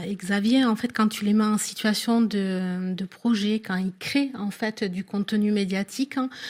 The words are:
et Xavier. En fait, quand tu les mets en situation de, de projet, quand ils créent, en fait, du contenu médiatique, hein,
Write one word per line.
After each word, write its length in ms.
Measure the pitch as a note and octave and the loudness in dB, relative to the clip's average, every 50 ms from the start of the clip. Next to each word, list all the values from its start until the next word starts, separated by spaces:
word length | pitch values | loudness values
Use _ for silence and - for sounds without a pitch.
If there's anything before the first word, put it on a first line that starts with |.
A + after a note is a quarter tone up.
| E3+ | -6
et 80 | F3 G3+ | -6 -8
Xavier. 480 | F3+ F3+ F3 G3+ G3+ G3+ A3 B3 C4+ C4 | -6 -4 -2 0 0 2 4 4 4 4
En 120 | A#3+ A3 | 4 2
fait, 180 | G#3+ - A#3+ - | 0 -2 -2 0
quand 140 | - A3 G#3+ | 2 2 2
tu 180 | - - G#3+ | 2 0 0
les 80 | G3+ G#3 | 2 4
mets 100 | G#3+ G#3+ | 4 4
en 140 | G#3+ G#3+ G#3 | 4 2 0
situation 640 | - - - - - A3 G#3 - - - A#3 A#3 A#3 | -2 -4 -4 -2 0 0 0 0 2 2 4 4 4
de, 720 | G#3 G#3+ G3+ G3 F#3+ F#3 F#3 F#3 F#3 F3+ F3+ F#3 F#3 F#3 | 2 2 0 0 0 -2 -2 -2 -2 -2 -4 -4 -4 -4
de 100 | F3 G3 | -4 -6
projet, 520 | F#3 - - - A#3+ A#3 G3+ G3+ G#3 G#3+ A3 | -8 -6 -2 0 2 2 2 2 2 0 0
quand 160 | A3 - F#3+ | -2 -2 -2
ils 160 | F#3 F#3+ F#3+ F3+ | 0 0 -2 -4
créent, 380 | - - - - C#4 C#4 C#4 C4 | -6 -6 -2 0 0 0 0 -2
en 160 | A3+ G3+ G3+ | -4 -6 -6
fait, 320 | F#3 - A#3 G#3+ A3 - A3 | -4 -2 -4 -4 -2 -2 -2
du 220 | G3 F3+ F#3 F#3+ | -4 -2 -4 -6
contenu 480 | - - G3+ G3+ - A3 G#3 G#3 G#3 G#3 | -4 -4 -4 -2 0 0 2 2 2 2
médiatique, 640 | G#3 G3+ F#3 F#3+ F#3+ G3+ - - - C4+ C#4 - | 2 0 0 0 -2 -2 -4 -4 -4 -4 -2 -2
hein, 140 | C4+ C4 C4 - - - - | -2 -4 -4 -4 -8 -12 -12